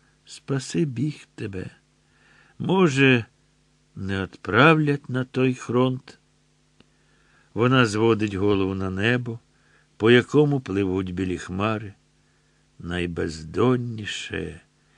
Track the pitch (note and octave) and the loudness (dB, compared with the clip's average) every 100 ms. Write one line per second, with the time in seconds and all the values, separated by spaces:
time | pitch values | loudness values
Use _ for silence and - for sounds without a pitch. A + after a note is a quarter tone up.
0 | _ _ - - - C3+ - E3+ D#3 A#2 | _ _ -20 -16 -8 -8 -4 -4 -4 -4
1 | D3+ - - - A2 F#2 - - _ _ | -6 -8 -16 -14 -10 -10 -12 -16 _ _
2 | _ _ _ _ _ - - F#3+ F3 C3+ | _ _ _ _ _ -8 -2 2 2 4
3 | C3+ B2 A2 _ _ _ _ _ _ - | 4 4 0 _ _ _ _ _ _ -10
4 | F#2+ G2 F#2 - - G#2+ D3+ D#3 D3 C#3+ | -6 -4 -6 -10 0 6 6 6 2 -2
5 | - B2+ B2+ C3 C3 B2+ - A#2+ C3 C3 | -4 -6 -4 0 0 0 -2 0 0 -2
6 | - - _ _ _ _ _ _ _ _ | -10 -20 _ _ _ _ _ _ _ _
7 | _ _ _ _ _ G2+ B2 C3 A#2 G#2 | _ _ _ _ _ 0 2 4 2 2
8 | A2+ G#2+ G#2+ F#2+ G2+ G2 F#2+ F#2+ F#2+ F#2 | 2 2 0 0 0 2 0 -2 -4 -2
9 | A2 B2 A#2+ A2+ _ _ _ _ _ - | 0 0 -4 -12 _ _ _ _ _ 0
10 | A2 B2 - C#3+ D3 C#3 C3 G2 F#2+ F#2+ | 6 6 6 2 2 0 -2 -2 -2 -2
11 | F#2 F2+ F#2 F2 - F#2 G#2+ G#2+ G#2 - | -4 -4 -4 -6 -6 -4 -4 -4 -8 -18
12 | _ _ _ _ _ _ _ - E2+ F2 | _ _ _ _ _ _ _ -14 -8 -4
13 | F2 E2+ F2 D#2 D#2+ F2 B2 B2 A#2+ A2 | -4 -4 -6 -8 -8 0 2 0 -4 -10
14 | G2 - - F2 E2 D#2+ _ _ _ | -10 -12 -10 -8 -8 -12 _ _ _